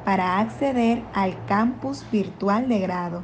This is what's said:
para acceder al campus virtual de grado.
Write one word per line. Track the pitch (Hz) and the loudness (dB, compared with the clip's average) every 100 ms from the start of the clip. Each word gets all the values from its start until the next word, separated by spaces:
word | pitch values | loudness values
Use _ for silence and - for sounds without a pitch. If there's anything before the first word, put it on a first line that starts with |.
para | - 190 180 185 | 0 0 2 2
acceder | 220 - 277 254 233 240 - | 2 0 0 2 2 2 -2
al | 202 190 165 - | -2 -2 -2 0
campus | 202 233 254 269 277 - | 2 2 0 -6 -6 -2
virtual | 220 185 - 196 208 254 | -2 -2 -2 0 0 2
de | 220 | 0
grado. | 185 180 175 170 | 0 -2 -4 -6